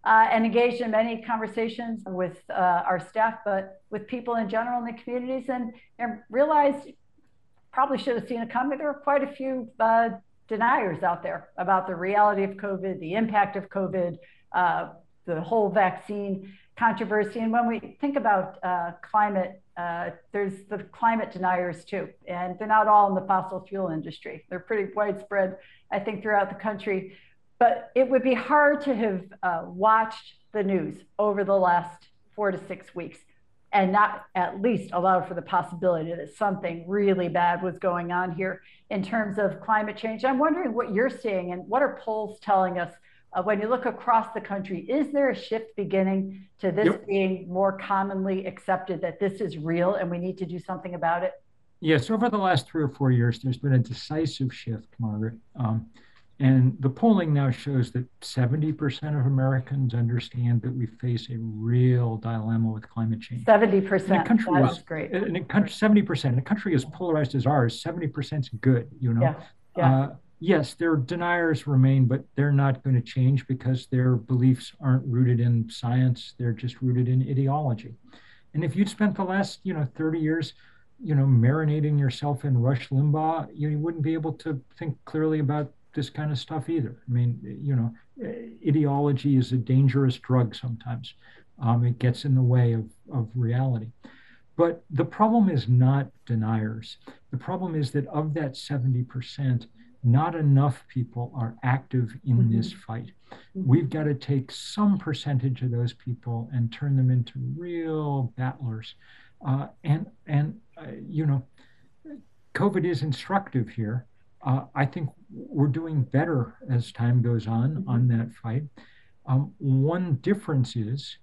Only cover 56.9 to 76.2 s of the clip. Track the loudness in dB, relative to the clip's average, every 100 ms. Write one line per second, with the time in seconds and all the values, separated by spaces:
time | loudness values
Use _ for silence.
56.9 | 2 4 4 4 2 2 0 -2 0 0
57.9 | -4 -8 _ -8 0 0 2 0 0 -4
58.9 | -4 -4 0 2 2 2 0 -2 -2 0
59.9 | 0 0 -2 -4 -2 0 2 0 -4 -6
60.9 | -6 -4 -4 -4 -8 -8 -6 0 4 4
61.9 | 4 2 -2 -4 -4 0 0 0 -2 -8
62.9 | -4 -2 -2 -6 -4 6 8 8 4 4
63.9 | 0 2 2 4 4 4 4 4 2 -8
64.9 | -8 -4 -2 -2 -4 0 0 0 2 6
65.9 | 6 4 0 0 0 0 -2 2 0 0
66.9 | -6 -2 0 0 0 2 2 2 -2 -8
67.9 | -4 -6 -6 -6 -6 -6 0 2 2 0
68.9 | -4 0 2 2 0 -12 _ _ 2 4
69.9 | 6 2 -6 _ _ 2 2 2 -2 2
70.9 | 2 0 -2 0 2 2 0 2 4 6
71.9 | 6 4 2 -4 0 2 4 2 0 0
72.9 | 0 0 0 2 2 0 -4 -2 -2 -2
73.9 | 0 2 2 0 2 4 4 -2 -6 0
74.9 | 2 2 2 2 4 4 2 0 -6 -2
75.9 | 2 2 0